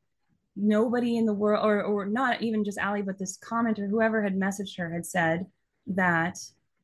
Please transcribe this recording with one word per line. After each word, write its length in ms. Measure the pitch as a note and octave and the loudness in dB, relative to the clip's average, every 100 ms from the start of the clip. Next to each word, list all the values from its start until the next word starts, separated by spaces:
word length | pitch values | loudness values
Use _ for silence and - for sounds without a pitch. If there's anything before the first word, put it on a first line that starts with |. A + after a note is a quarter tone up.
| _ _ _ _ _ - | _ _ _ _ _ -2
nobody 640 | G#3 G#3+ A#3+ A#3+ A#3+ A#3 | 2 4 2 2 0 2
in 80 | A3+ | 2
the 80 | |
world," 320 | G3+ G#3 G#3+ G#3+ | 2 2 2 4
or, 180 | G#3 | 2
or 220 | F3+ G#3 G3 | 2 -2 0
not 380 | A3 C4 A#3 | 0 0 0
even 200 | A#3 A3 | 0 0
just 140 | G#3 G3+ | -2 -2
Allie, 240 | F#3+ G#3 | -2 -2
but 160 | G3 F#3+ | -4 -6
this 220 | F#3+ - | -8 -10
commenter, 500 | - A#3 A#3 G#3 G3+ | -6 0 0 0 0
whoever 320 | A3 A3 A3 | 2 2 2
had 140 | G#3 F#3+ | 0 0
messaged 420 | F#3+ G3 G3 - | 0 -2 -8 -8
her, 140 | E3+ | -6
had 160 | E3+ E3+ | -6 -4
said 400 | F#3 E3 E3 F#3 _ _ _ - | 0 2 0 -4 _ _ _ -6
that 500 | F#3 F3+ E3 E3+ - - _ _ _ | 0 2 2 0 -4 -14 _ _ _